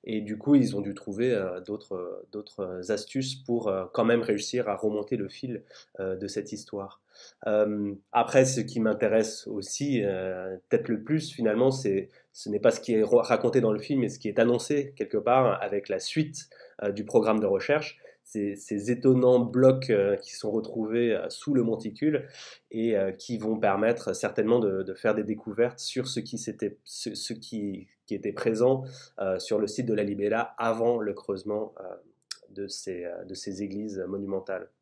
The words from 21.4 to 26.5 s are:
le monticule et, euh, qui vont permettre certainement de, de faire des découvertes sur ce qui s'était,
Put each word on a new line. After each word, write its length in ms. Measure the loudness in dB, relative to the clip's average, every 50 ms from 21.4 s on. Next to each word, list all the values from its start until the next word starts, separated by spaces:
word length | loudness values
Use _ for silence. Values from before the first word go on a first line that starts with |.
| -4 0 2
le 80 | 2
monticule 680 | 2 2 0 -2 -4 -10 -8 -2 0 0 0 0 -4 -6 -18 -20 -18 -18 -20 -20 _ _
et, 260 | -6 -2 0 2 2 2
euh, 140 | 0 0
qui 260 | -2 -6 -8 -8 -6 -4
vont 220 | -2 -2 -2 2
permettre 560 | 2 2 2 4 4 2 2 0 -2 -6 -4
certainement 440 | -2 -4 -2 0 0 2 4 4 4
de, 240 | 4 2 0 0 -4
de 100 | -6 -8
faire 200 | -2 0 0 2
des 100 | 2 0
découvertes 560 | -2 -4 -6 -6 -10 0 0 0 0 0 -6
sur 280 | -10 -6 -6 -4 -6 -4
ce 120 | -6 -6
qui 180 | -6 -6 -10 -8
s'était, 420 | -8 -8